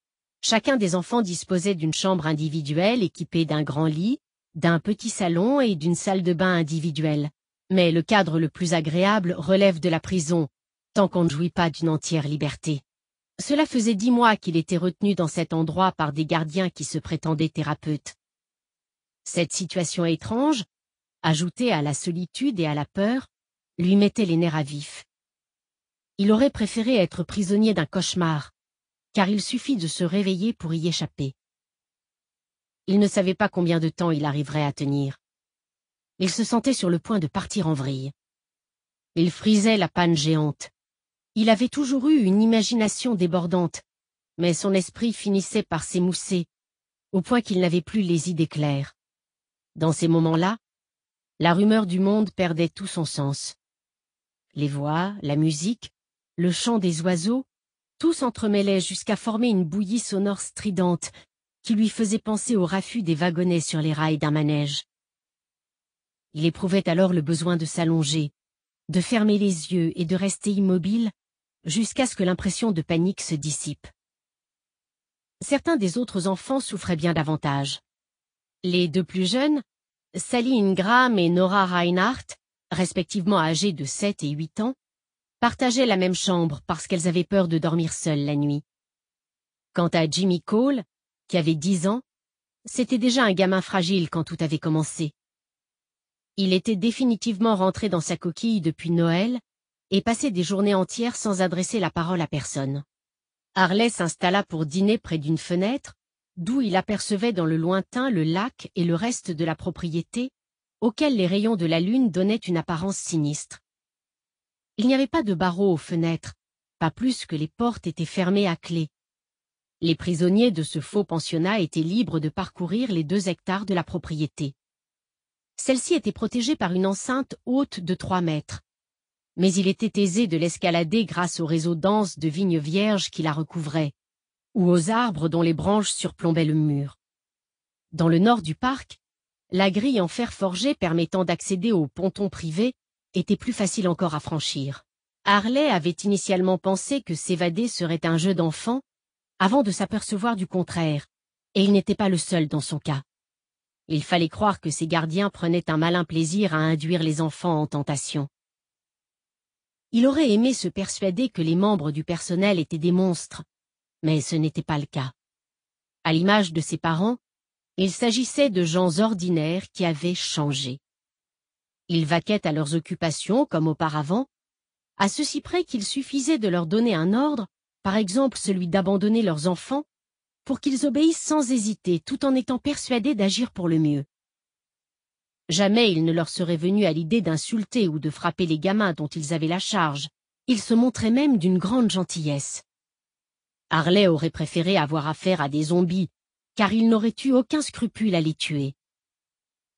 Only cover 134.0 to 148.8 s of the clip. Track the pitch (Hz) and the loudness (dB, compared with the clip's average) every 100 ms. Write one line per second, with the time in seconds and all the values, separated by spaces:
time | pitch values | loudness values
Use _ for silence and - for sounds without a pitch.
134 | _ _ _ _ _ 220 175 175 160 226 | _ _ _ _ _ 2 4 4 2 0
135 | 240 151 160 165 170 156 170 214 196 - | 0 0 -2 2 2 2 2 2 0 -4
136 | 180 - 170 165 156 156 151 143 139 - | -6 -2 0 2 2 2 2 0 -4 -10
137 | _ _ _ _ _ _ _ _ _ 160 | _ _ _ _ _ _ _ _ _ 0
138 | 165 170 214 240 156 156 254 269 - - | 4 6 4 4 0 -4 -4 -4 -10 -20
139 | _ _ _ _ _ 185 196 196 262 240 | _ _ _ _ _ 2 2 2 0 0
140 | 170 - 233 - 196 180 262 - 175 170 | -2 -2 -6 -4 -4 -2 -2 -2 0 0
141 | 165 190 180 170 - 185 226 196 143 - | 0 0 -2 -2 -4 -2 0 2 0 -2
142 | 185 - 202 - 165 156 247 - _ _ | -4 -2 -4 -4 -6 -2 -2 -4 _ _
143 | _ 185 - 202 - 233 196 - 180 160 | _ -6 -2 -2 -2 -2 -2 0 -2 0
144 | 175 151 - 160 - 143 139 131 _ _ | -2 -4 -4 -4 -4 -6 -8 -10 _ _
145 | _ _ 202 202 220 262 302 185 160 165 | _ _ 2 2 2 2 2 2 0 -2
146 | 202 202 - 185 185 185 190 190 - 277 | -2 -2 0 0 2 0 0 -2 -2 -6
147 | - 160 - 175 175 170 233 - 170 165 | -4 -8 -4 -2 0 0 -4 -4 -4 -2
148 | 165 165 185 180 165 - - 254 | 0 2 2 2 0 -2 -4 -4